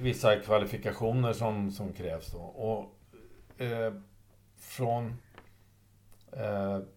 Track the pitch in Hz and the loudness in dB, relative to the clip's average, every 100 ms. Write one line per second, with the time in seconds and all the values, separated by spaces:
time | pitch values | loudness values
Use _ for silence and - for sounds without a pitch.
0 | 127 - 113 101 - 107 101 107 107 98 | 0 4 6 6 6 4 4 -2 -4 0
1 | 113 127 120 110 113 104 98 98 98 92 | 2 4 2 2 0 0 -2 -2 -6 -6
2 | 87 80 - 85 85 - 110 107 95 - | -6 -6 -6 -10 -10 -4 -2 -2 -4 -18
3 | - - - - - - 120 113 113 101 | -20 -20 -20 -20 -20 -6 -4 0 -2 -2
4 | - - - - - - - - 120 120 | -16 -20 -20 -20 -20 -20 -14 -2 0 2
5 | 117 123 - - - - - - - - | -2 -8 -14 -20 -20 -20 -20 -20 -20 -20
6 | - - - 123 107 101 98 98 98 | -20 -20 -14 -6 -2 0 0 -2 -6